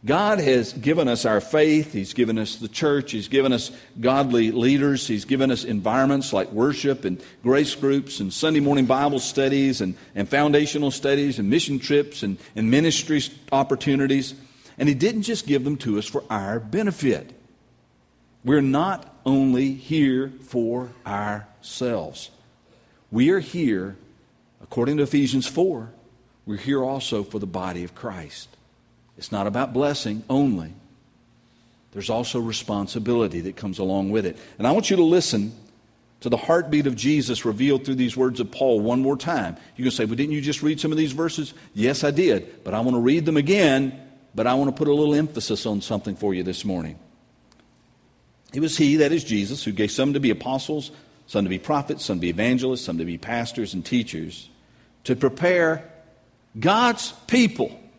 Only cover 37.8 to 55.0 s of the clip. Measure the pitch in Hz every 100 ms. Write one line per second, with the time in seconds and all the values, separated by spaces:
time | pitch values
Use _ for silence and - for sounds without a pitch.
37.8 | 135 131 123 127 127 120 110 - 135 113
38.8 | 107 123 131 139 160 160 90 87 - -
39.8 | 127 127 110 117 147 151 143 147 151 151
40.8 | 156 156 156 135 165 160 147 - - 104
41.8 | 113 139 175 147 180 110 - - - 104
42.8 | 123 123 120 156 160 156 143 202 170 135
43.8 | 135 127 - - _ 104 117 131 139 131
44.8 | 151 147 151 147 151 135 - 107 117 104
45.8 | - 107 - 95 104 92 90 90 104 90
46.8 | 80 78 - _ _ _ _ _ _ _
47.8 | _ _ _ _ _ _ _ 135 156 -
48.8 | 147 151 143 165 - 107 98 143 - 101
49.8 | 104 - 135 139 123 104 - 131 135 151
50.8 | 139 - - _ _ 107 98 92 - 147
51.8 | 139 - - 92 87 85 113 127 131 127
52.8 | - 82 82 85 - 117 117 - 107 95
53.8 | 82 123 110 82 80 - - _ _ _
54.8 | _ _